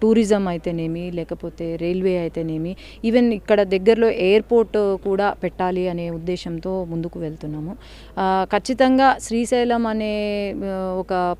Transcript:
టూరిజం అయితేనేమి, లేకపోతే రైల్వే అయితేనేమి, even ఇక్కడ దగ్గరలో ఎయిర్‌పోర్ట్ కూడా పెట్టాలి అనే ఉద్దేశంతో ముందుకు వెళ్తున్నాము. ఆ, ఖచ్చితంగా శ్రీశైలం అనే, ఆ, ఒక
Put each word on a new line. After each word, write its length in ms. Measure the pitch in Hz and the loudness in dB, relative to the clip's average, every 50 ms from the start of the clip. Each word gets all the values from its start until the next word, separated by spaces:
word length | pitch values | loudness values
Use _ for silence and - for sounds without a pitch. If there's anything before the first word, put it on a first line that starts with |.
టూరిజం 460 | 214 220 226 233 220 196 214 202 196 180 | 2 4 4 4 4 4 2 2 0 -2
అయితేనేమి, 600 | 175 165 - 180 170 165 160 160 165 170 175 180 | -4 -4 -4 -4 -4 -4 -4 -4 -6 -6 -8 -8
లేకపోతే 680 | 175 170 160 - 170 - - 170 - - 170 165 165 | -6 -8 -6 -8 -8 -10 -10 -12 -10 -8 -8 -6 -6
రైల్వే 420 | 160 170 175 180 185 185 190 180 175 | -4 -2 -2 -2 0 0 0 0 0
అయితేనేమి, 580 | 165 165 - 170 165 160 156 156 160 175 190 - - - - - - | -2 -4 -4 -4 -4 -4 -4 -4 -4 -6 -8 -10 -14 -20 -12 -4 -2
even 280 | 226 220 247 240 233 | 2 4 4 4 4
ఇక్కడ 300 | 220 185 - - 214 208 | 0 0 0 2 4 4
దగ్గరలో 460 | 202 185 190 185 185 220 226 220 226 226 | 4 2 2 2 4 4 4 6 4 2
ఎయిర్‌పోర్ట్ 880 | 208 226 180 185 202 220 214 - 240 233 220 - - 214 208 196 196 185 - | 2 2 4 4 4 4 4 4 4 4 4 2 0 0 0 0 0 -2 -2
కూడా 280 | 202 190 190 202 202 | -2 0 0 0 0
పెట్టాలి 560 | - - 185 175 - - 185 180 185 180 185 180 | 0 -2 -6 -6 -4 -2 -2 -2 0 0 -2 -2
అనే 220 | 175 175 170 170 | -4 -4 -6 -6
ఉద్దేశంతో 720 | 165 160 165 180 180 170 - 175 170 160 156 185 190 190 180 | -6 -6 -4 -4 -4 -4 -6 -8 -8 -6 -6 -4 -4 -4 -4
ముందుకు 340 | 170 165 165 165 170 - 175 | -4 -6 -6 -6 -6 -8 -8
వెళ్తున్నాము. 580 | 165 151 160 - 156 151 151 151 151 170 226 - - - - - - - - 190 | -8 -8 -8 -10 -10 -10 -8 -8 -8 -10 -12 -14 -16 -20 -20 -20 -20 -12 -6 -2
ఆ, 280 | 190 190 190 190 185 - 214 | 0 2 2 0 0 0 0
ఖచ్చితంగా 600 | 202 - - 254 220 262 262 262 262 269 269 - - | -2 0 0 0 2 4 4 6 6 6 4 4 2
శ్రీశైలం 680 | - - 226 233 240 - 254 240 240 240 233 233 233 | -2 -4 -2 -2 0 0 0 0 2 2 0 0 0
అనే, 680 | 220 220 220 214 214 208 208 208 208 208 208 202 196 - | -2 -2 -2 -2 -2 -2 -2 -2 -2 -4 -4 -4 -6 -6
ఆ, 400 | - 196 196 190 190 185 185 185 185 | -6 -6 -6 -6 -4 -4 -4 -4 -4
ఒక 380 | 180 - 190 180 180 175 175 - | -4 -2 -2 0 0 0 -2 -4